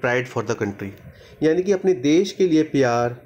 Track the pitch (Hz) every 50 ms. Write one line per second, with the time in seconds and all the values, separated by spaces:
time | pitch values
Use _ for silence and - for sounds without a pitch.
0 | - 127 123 127 127 127 - 123 110 104 117 - 110 101 98 - 104 98 101 -
1 | - - - - - - - - 151 156 160 175 185 190 196 185 185 190 185 -
2 | 123 143 151 170 202 202 - - 190 185 156 156 156 156 - 139 135 123 120 120
3 | 120 120 123 123 -